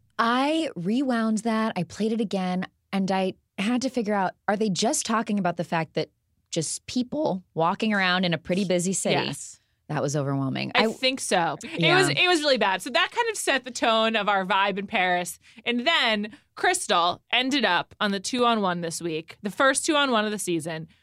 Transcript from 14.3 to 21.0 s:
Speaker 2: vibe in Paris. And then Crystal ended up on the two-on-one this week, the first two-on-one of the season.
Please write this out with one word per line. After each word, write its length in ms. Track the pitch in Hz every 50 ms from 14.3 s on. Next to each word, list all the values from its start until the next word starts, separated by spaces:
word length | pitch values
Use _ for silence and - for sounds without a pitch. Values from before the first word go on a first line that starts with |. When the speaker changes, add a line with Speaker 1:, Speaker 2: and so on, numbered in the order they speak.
| 202 196 190
Speaker 2:
vibe 320 | 185 208 190 196 208 196 202
in 80 | 202
Paris. 520 | 196 - 214 180 185 180 175 180 175 - - _ - - 233 -
And 200 | 240 240 247 240
then 460 | 330 339 311 269 233 220 208 208 214 - - _ _ -
Crystal 680 | - - 330 381 370 - - 208 175 170 180 - - _ -
ended 340 | - 240 254 269 269 285 226
up 280 | 196 175 165 - _ - -
on 100 | 202 202
the 100 | 196 196
two-on-one 600 | 190 - - 247 240 233 233 220 196 185 175 175
this 220 | 170 160 160 - 165
week, 340 | 170 160 156 165 - - _ -
the 80 | 208
first 340 | 180 - 285 269 277 - -
two-on-one 400 | - 311 294 285 269 240 214 214
of 60 | 214
the 80 | 214 202
season. 500 | - - 175 165 143 170 160 160 160 - _ _